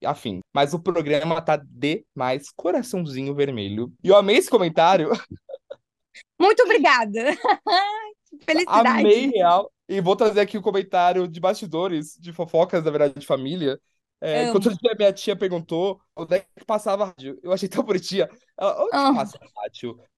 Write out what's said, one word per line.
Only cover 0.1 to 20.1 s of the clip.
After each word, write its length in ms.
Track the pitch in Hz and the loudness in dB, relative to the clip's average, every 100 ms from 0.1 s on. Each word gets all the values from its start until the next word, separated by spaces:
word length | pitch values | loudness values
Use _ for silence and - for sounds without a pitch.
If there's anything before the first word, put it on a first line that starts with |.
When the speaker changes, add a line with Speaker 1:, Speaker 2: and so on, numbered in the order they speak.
| 151 120 92 - | -6 -8 -10 -6
Speaker 1:
mas 200 | 143 143 | 0 0
o 60 | 165 | -2
programa 640 | 170 170 147 147 156 160 | -4 -2 0 0 0 -2
tá 160 | 160 151 | -2 -2
demais, 960 | 139 120 143 160 - 120 127 135 - - | -4 -4 -2 -2 -6 -6 -4 -4 -8 -8
coraçãozinho 760 | 339 330 247 190 160 131 135 143 | -4 -2 -4 -6 -6 -6 -6 -2
vermelho." 560 | 143 120 101 104 123 - | -2 -4 -6 -6 -8 -4
E 60 | 180 | 4
eu 60 | 202 | 4
amei 220 | 196 247 | 6 2
esse 120 | - | 4
comentário. 600 | 233 175 160 165 190 156 | 2 2 2 4 4 2
<laughs> 1160 | 220 - - - - - - _ _ _ - - - | -4 -6 -20 -18 -20 -20 -20 _ _ _ -20 -14 0
Speaker 2:
Muito 240 | 370 440 | 4 4
obrigada. 640 | 466 453 294 254 220 208 254 | 4 4 4 4 0 -4 -4
<laughs> 1200 | 330 494 392 - 370 403 427 427 427 _ 294 - | -2 -2 -2 0 -2 -2 -6 -12 -18 _ -12 -4
Felicidade. 520 | 311 359 214 233 226 | -2 2 4 4 4
Speaker 1:
Amei, 300 | 214 220 269 | 4 4 4
real. 420 | 220 175 180 - _ - | 2 4 4 0 _ -6
E 120 | 196 | -2
vou 140 | 175 196 | 0 2
trazer 240 | 220 202 | 2 2
aqui 160 | 202 214 | 0 -2
o 40 | |
comentário 680 | 208 190 190 185 175 180 180 | -2 -2 -2 2 2 2 -2
de 120 | 165 | -2
bastidores, 760 | 185 214 196 160 190 165 156 - | -2 -2 -4 -4 -2 -4 -8 -14
de 120 | 175 | -14
fofocas, 520 | 165 165 165 180 180 | -10 -2 0 2 0
na 80 | 156 | 0
verdade, 280 | 143 147 135 | 2 0 0
de 60 | - | -4
família. 540 | 139 135 180 143 139 _ _ _ _ | -4 -4 -4 -4 -4 _ _ _ _
É, 220 | 156 151 240 | -4 -2 0
que 60 | |
Speaker 2:
Amo. 20 | 208 | 0
Speaker 1:
outro 200 | 226 190 | 0 0
dia 160 | 240 214 | -2 2
minha 140 | 202 | 2
tia 240 | 196 - 190 | 2 -4 -4
perguntou 640 | 196 175 165 165 196 190 _ - | -4 -6 -6 -4 -4 -6 _ -16
onde 200 | 165 180 | -2 -2
é 40 | |
que 220 | - _ - | -4 _ -6
passava 380 | 214 220 196 | -4 -2 -4
a 40 | 196 | -4
rádio. 320 | 170 131 127 | -8 -14 -12
Eu 100 | 175 | -6
achei 160 | 185 190 | -4 -4
tão 160 | 208 | -4
bonitinha. 460 | 226 185 - 190 160 _ _ - | -2 -4 -4 -4 -4 _ _ -6
Ela, 260 | 196 - | -4 -2
"Onde 100 | 415 | -2
Speaker 2:
Ah. 180 | 359 277 233 | 0 2 2
Speaker 1:
passa 220 | 165 - | -2 -10
a 200 | _ - | _ -14
rádio? 360 | 107 - 123 113 _ | -14 -12 -12 -14 _